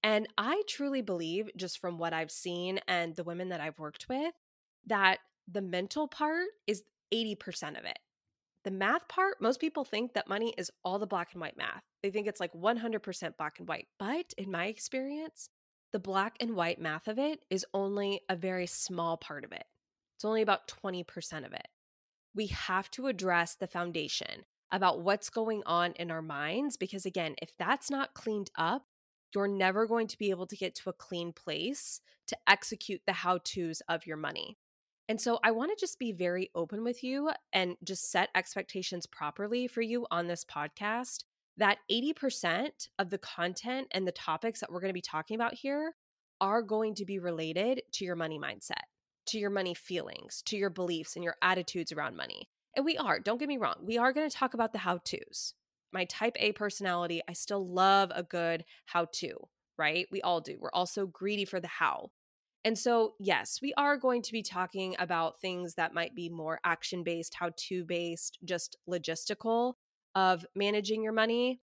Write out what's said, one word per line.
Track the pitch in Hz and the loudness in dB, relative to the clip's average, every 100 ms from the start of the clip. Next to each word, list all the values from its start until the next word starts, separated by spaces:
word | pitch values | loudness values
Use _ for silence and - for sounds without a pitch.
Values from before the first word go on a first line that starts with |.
And | 214 214 214 - | 4 2 2 -2
I | 220 370 415 | 0 0 -2
truly | - 285 269 | -2 0 0
believe, | 208 175 165 180 214 185 | 0 -2 0 -2 -4 -6
just | 180 - | -6 -4
from | 180 170 | -4 -2
what | 165 | 0
I've | 160 156 | 0 -2
seen | - 185 175 180 190 - | -2 -2 -2 0 -2 0
and | 180 170 165 | 0 0 -4
the | |
women | 170 170 185 | -6 -4 -4
that | 175 | -4
I've | 151 156 | -4 -6
worked | 156 - - | -12 -10 -4
with, | 254 320 330 _ _ _ _ - | -2 -2 -4 _ _ _ _ 0
that | 208 190 190 _ _ - | 6 6 4 _ _ -8
the | 190 | -4
mental | 190 180 196 294 302 | 0 0 0 0 -2
part | - 302 320 370 427 - | 0 0 2 -2 -4 -2
is | 208 - _ _ | -2 -2 _ _
eighty | 226 220 208 | 0 0 -2
percent | - 175 151 151 | -6 -6 -6 -8
of | - | -8
it. | - _ _ _ _ _ _ | -10 _ _ _ _ _ _
The | 202 | -6
math | 190 196 320 - | 0 2 2 0
part, | - 381 - | 2 2 4
most | 226 262 | 2 4
people | 320 311 262 | 0 -2 -2
think | 214 240 | -2 0
that | 214 - | -2 -2
money | 196 226 - | 0 0 -2
is | 185 _ | -8 _
all | 180 196 | -2 -2
the | 202 | 0
black | 190 175 | -2 -2
and | 180 | -6
white | 156 - | -10 -4
math. | - - _ _ | -6 -6 _ _
They | 202 | -2
think | 202 208 | 0 -2
it's, | 202 | -2
like, | 175 | -6
one | 165 190 240 | 0 0 2
hundred | 233 220 | 0 -4
percent | - 180 165 - | -4 -6 -6 -4
black | 151 - | -6 -6
and | 175 | -6
white. | 165 - _ | -6 -8 _
But | 202 311 339 - | -2 -2 -4 -8
in | 196 | -4
my | 190 185 | -2 -2
experience, | 220 - 262 269 294 311 - - _ _ _ _ | -4 -4 -4 -4 -6 -8 -10 -12 _ _ _ _
the | 202 | -6
black | 190 190 196 - | 0 0 0 -2
and | 233 220 | -2 2
white | 170 165 | 2 0
math | 160 156 - | -2 -4 -4
of | 214 | 0
it | 285 302 _ | 0 -2 _
is | 190 - | -2 0
only | 196 196 202 202 196 - | 0 0 0 0 -2 -2
a | 180 | -2
very | 190 185 180 | -2 -2 -2
small | - - 175 170 165 | -2 -2 0 -2 -2
part | - 147 | -6 -12
of | - | -10
it. | - - _ _ _ _ _ | -12 -14 _ _ _ _ _
It's | 214 | 0
only | 220 | 2
about | 214 196 - | 4 4 0
twenty | - 202 180 | -8 -6 -6
percent | 175 - - 156 - | -6 -8 -8 -8 -8
of | |
it. | - - _ _ _ _ _ _ 202 | -10 -12 _ _ _ _ _ _ -4
We | 208 | -2
have | - - 185 196 | -2 0 -2 -2
to | - 262 | -4 -2
address | 196 185 175 170 - | 0 2 4 2 -2
the | 180 | -4
foundation | 175 175 165 151 - - - - _ _ | -4 -4 -2 -2 -4 -6 -10 -14 _ _
about | 185 185 151 | 4 4 6
what's | 170 208 - | 4 2 2
going | - 220 214 - | -2 0 -2 2
on | 170 175 | 4 4
in | - 170 | 0 -4
our | 160 | -4
minds, | 160 143 147 202 285 - | -4 -4 -2 0 0 -2
because, | 185 196 190 | -4 -4 -4
again, | 185 160 - | -2 -2 -4
if | - - | -10 -4
that's | 180 277 - | 0 0 0
not | 269 269 | -2 -4
cleaned | - - 214 190 - | -4 -4 -2 -4 0
up, | 165 262 _ _ _ _ _ | 0 0 _ _ _ _ _
you're | 202 202 | 0 0
never | 196 185 190 226 | 4 4 4 4
going | 233 220 | 2 0
to | - | 0
be | 208 | 0
able | 185 180 | 0 -4
to | 208 | -4
get | 185 - | -6 -4
to | - | -8
a | |
clean | 180 - 175 170 | -8 -8 -6 -6
place | 165 - 156 196 285 - - _ _ - | -8 -6 -4 -2 -2 -2 -2 _ _ -8
to | - - | 0 6
execute | 202 - 208 - 190 - | 6 6 -6 -6 -2 0
the | |
how-tos | 175 175 180 - 196 170 160 - | 0 2 2 0 -4 -2 -4 -2
of | 165 165 | -4 -2
your | 156 | -6
money. | 156 - - - _ _ _ _ - | -4 -6 -10 -12 _ _ _ _ -2
And | 220 | 0
so | - 233 | 2 4
I | 226 | 4
wanna | 226 294 427 | 4 0 0
just | 370 - | -2 -2
be | 240 | -4
very | 180 180 180 190 | 0 0 0 -2
open | - 165 208 | -2 -4 -2
with | 233 247 | -2 -2
you | 254 269 302 - _ | -2 0 0 -2 _
and | 190 180 175 | 0 0 -2
just | 175 190 - | -6 -2 2
set | 185 196 185 | 2 4 2
expectations | - 202 185 190 - 180 - | 0 -6 -6 -6 -4 -6 -8
properly | - 151 - 208 240 247 | -6 -6 -4 -2 -2 -2
for | 240 | -2
you | 226 240 233 | 0 0 0
on | 170 175 | -2 -2
this | 170 | -4
podcast | - - 151 - 202 226 254 - - _ _ - | -6 -6 -6 -4 -2 -2 -2 -6 -8 _ _ 2
that | 214 208 _ | 4 4 _
eighty | 226 277 | 2 2
percent | 330 277 - 175 170 262 - - - | 0 0 2 2 2 0 -4 -10 -4
of | 190 | -2
the | 196 | -2
content | - - 175 180 233 262 - | -6 -2 -2 -2 -4 -4 -2
and | 190 185 | -2 -2
the | |
topics | - - - 233 220 | -2 -2 0 0 -4
that | - | -6
we're | 175 | -4
gonna | 190 | -2
be | 180 | -2
talking | - 156 - 226 | -2 -4 -2 0
about | 233 | 0
here | 247 269 285 311 - _ _ _ _ | 0 -2 -2 -2 -6 _ _ _ _
are | 196 220 | 2 4
going | 208 214 220 208 | 2 2 2 -2
to | 185 | -4
be | 196 | -2
related | 175 165 160 160 220 254 - | 0 0 0 2 2 2 -2
to | - | -6
your | 185 170 | -2 -2
money | 160 156 | -2 -2
mindset, | 143 101 - - - _ _ _ - | -6 -4 -4 -4 -6 _ _ _ -6
to | 220 | -2
your | 202 | 0
money | 202 185 | 0 0
feelings, | 170 - 180 - - - - - | -4 -4 -4 -4 -10 -10 -8 -4
to | 214 | 0
your | 196 | 0
beliefs | 175 180 165 160 - | 0 -2 -2 -4 -4
and | |
your | 170 - | -4 2
attitudes | 180 185 - 180 165 | 4 4 0 -4 -4
around | 151 143 - | -2 -4 -4
money. | 67 - - _ _ - | -8 -8 -14 _ _ 0
And | 285 | 0
we | 320 | 0
are, | 220 156 | 2 2
don't | 196 233 | 2 0
get | 285 | 0
me | 269 | 0
wrong, | 170 - | 0 0
we | 180 233 | 0 4
are | 247 | 4
gonna | 269 302 | 4 0
talk | - 262 | 0 0
about | 233 226 | 2 0
the | 220 | 0
how-tos. | 185 175 - - - - - - _ _ _ | 0 0 -2 -6 -6 -6 -6 -8 _ _ _
My | 185 | -4
type | 180 - 226 - | -4 0 0 2
A | 214 | 0
personality, | 202 208 - 196 175 170 170 - | 2 -2 0 0 0 0 -2 -4
I | |
still | 175 - 202 185 | -6 -2 -2 0
love | 180 190 196 190 | 6 8 10 6
a | - | 0
good | 175 175 170 165 - - - | -2 0 0 0 -4 -18 -2
how-to, | 175 165 - 156 - - _ _ - | 0 0 -2 -6 -8 -14 _ _ 0
right? | 151 160 180 | 2 2 -2
We | 190 | -2
all | - 170 | 2 2
do. | 160 151 | 0 -8
We're | - | -2
also | - 180 - 190 | 0 0 0 -4
greedy | 160 202 208 196 | -2 -2 0 -2
for | 190 | -4
the | 170 | -4
how. | - 160 - - _ _ _ _ _ 226 | 0 2 2 -6 _ _ _ _ _ -2
And | 226 | 2
so, | - 233 220 - | 4 4 4 0
yes, | 190 156 - - | 2 2 2 -2
we | 277 - | -2 2
are | 285 285 | 4 4
going | 254 247 | 4 2
to | - | 0
be | 220 | -4
talking | 208 180 185 196 190 - | -2 -2 -2 -2 -4 -2
about | 175 170 165 - | 0 2 2 0
things | 190 180 175 170 | -4 -4 -4 -2
that | 160 | 0
might | 170 170 | 0 -4
be | - 170 | -4 -6
more | 170 156 160 - | -4 -4 0 0
action-based, | 165 - 180 175 170 165 - | 0 0 -2 0 -2 -4 -4
how-to-based, | 175 170 - 185 165 175 175 170 - - | -4 -4 -4 -4 -2 -2 -2 -4 -6 -6
just | 180 175 - - - | -4 -2 -2 -10 -4
logistical | 214 160 165 - 208 226 226 247 254 _ _ _ | -2 0 -2 -2 -2 2 4 4 0 _ _ _
of | 190 185 180 180 | 4 6 6 0
managing | 196 202 208 202 220 | 2 4 4 2 0
your | 220 | 2
money. | 220 220 233 247 247 | 4 4 4 2 0